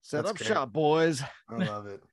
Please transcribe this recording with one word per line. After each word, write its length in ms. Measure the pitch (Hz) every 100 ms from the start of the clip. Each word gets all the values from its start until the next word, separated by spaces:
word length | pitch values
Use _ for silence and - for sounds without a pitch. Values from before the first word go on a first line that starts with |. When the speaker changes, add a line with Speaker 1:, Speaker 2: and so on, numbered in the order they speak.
Speaker 1:
Set 160 | - 147
Speaker 2:
That's 60 | 170
Speaker 1:
up 40 | 208
Speaker 2:
great. 100 | 220
Speaker 1:
shop, 240 | 196 131
boys. 500 | 101 151 156 165 139 135 - _
Speaker 2:
I 60 | 113
love 220 | 110 104 104
it. 160 | 98 _